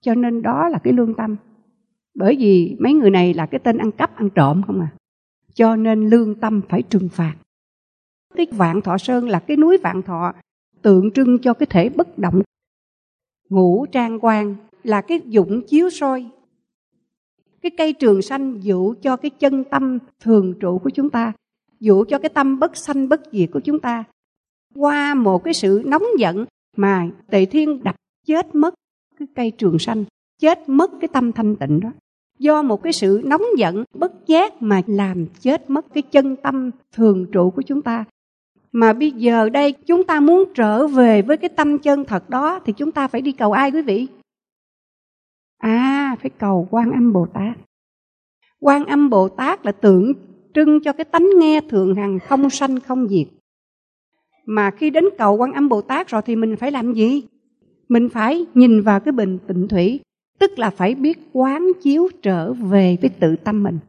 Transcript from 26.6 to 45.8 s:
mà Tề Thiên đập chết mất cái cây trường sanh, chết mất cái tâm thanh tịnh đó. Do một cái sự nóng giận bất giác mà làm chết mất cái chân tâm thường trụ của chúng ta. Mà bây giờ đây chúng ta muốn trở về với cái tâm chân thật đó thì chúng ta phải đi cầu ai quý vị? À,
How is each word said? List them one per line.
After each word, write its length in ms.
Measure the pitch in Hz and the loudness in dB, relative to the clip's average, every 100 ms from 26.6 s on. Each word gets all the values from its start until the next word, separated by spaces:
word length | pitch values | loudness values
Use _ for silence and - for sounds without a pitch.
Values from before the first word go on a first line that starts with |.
| _ - | _ -2
mà 320 | 196 190 170 - _ | 0 0 -2 -8 _
Tề 160 | 202 190 | 0 0
Thiên 380 | 302 302 277 | 0 -2 -4
đập 120 | 208 - _ _ - | -6 -10 _ _ -4
chết 300 | 311 339 302 | -4 -2 -2
mất 180 | 311 359 _ _ _ _ | -2 -4 _ _ _ _
cái 80 | 285 - | -16 -6
cây 160 | 233 | -6
trường 280 | 220 202 156 | -2 0 0
sanh, 260 | 190 220 202 _ _ _ | -2 -6 -8 _ _ _
chết 300 | 302 339 320 | 0 0 0
mất 220 | 269 359 - | 0 0 -4
cái 60 | 320 | -4
tâm 240 | 262 240 | -2 -2
thanh 240 | 226 214 208 | -2 -2 -2
tịnh 240 | 139 151 | -2 -2
đó. 120 | 214 - _ _ _ _ | -2 -12 _ _ _ _
Do 220 | 285 302 | 0 0
một 220 | 285 202 | 0 -2
cái 100 | 320 | -4
sự 280 | - 196 202 269 | -2 0 0 0
nóng 180 | 302 453 370 | -2 0 0
giận 260 | 185 185 247 | 0 -2 -10
bất 340 | - 349 - - | -6 -6 -6 0
giác 340 | 320 415 - | 0 0 -4
mà 200 | 220 196 185 | -2 0 0
làm 380 | 202 196 180 160 - | -2 -2 -4 -8 -6
chết 300 | 254 311 - | -4 -4 -4
mất 160 | 277 - | -6 -4
cái 80 | 302 | -8
chân 340 | 285 285 269 262 | 0 0 0 -4
tâm 360 | 277 269 254 240 _ | -6 -6 -8 -12 _
thường 320 | - 220 190 180 | 0 2 2 -2
trụ 200 | 196 180 | 0 0
của 100 | 190 | -2
chúng 200 | 269 285 | -6 -6
ta. 240 | 247 226 220 _ _ _ _ _ _ | -4 -8 -10 _ _ _ _ _ _
Mà 220 | 233 226 | 2 2
bây 180 | 226 302 | 4 -2
giờ 380 | 254 233 233 220 | 0 0 2 2
đây 220 | 269 285 | 2 0
chúng 320 | 277 - 349 | -2 -2 0
ta 160 | 370 311 | 2 2
muốn 240 | 285 359 381 - | 4 4 2 0
trở 320 | 214 214 302 | 0 2 0
về 340 | 262 247 214 | 4 6 4
với 160 | 202 311 | 2 0
cái 120 | 349 | -2
tâm 300 | 330 294 294 | -2 0 0
chân 260 | 294 285 269 | 0 0 -2
thật 240 | 196 - | -8 -6
đó 300 | 254 294 370 359 | -4 -4 -4 -6
thì 80 | |
chúng 180 | 208 294 | -6 -6
ta 160 | 311 269 | -4 -6
phải 140 | 233 | -4
đi 100 | 269 | -6
cầu 200 | 269 214 | -2 0
ai 200 | 208 277 | 2 0
quý 100 | 294 | -2
vị? 260 | 285 196 262 - _ _ _ _ _ _ _ _ _ _ _ _ _ _ | -2 -2 -4 -12 _ _ _ _ _ _ _ _ _ _ _ _ _ _
À, 580 | 226 233 | -2 0